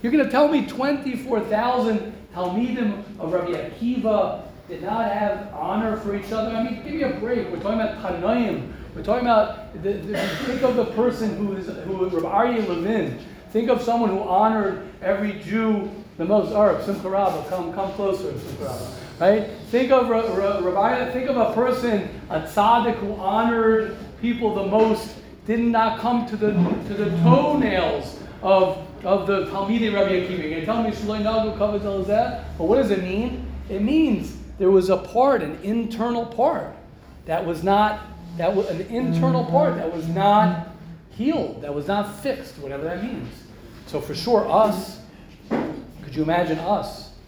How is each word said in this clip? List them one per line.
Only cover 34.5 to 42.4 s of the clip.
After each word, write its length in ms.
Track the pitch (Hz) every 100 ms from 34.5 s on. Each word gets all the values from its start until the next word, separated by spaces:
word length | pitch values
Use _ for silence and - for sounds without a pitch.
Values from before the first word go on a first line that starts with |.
| -
there 140 | 190
was 180 | 190 185
a 80 | 185
part, 460 | - 220 269 240
an 160 | 151 160
internal 640 | 196 233 214 - 233 233 233
part, 500 | - 277 285 - - - - - - -
that 200 | 165 165
was 180 | 165
not, 440 | 180 196 214 214 - - - -
that 180 | 170 202
was 120 | -
an 120 | 170 196
internal 580 | 233 254 165 - 208 165
part 300 | - 302 -
that 160 | 165
was 160 | 165 165
not 600 | 180 202 208 180 170 170 - - - -
healed, 500 | - 240 320 165 -
that 120 | 147
was 140 | 143 147
not 340 | 202 202 -
fixed, 360 | 185 -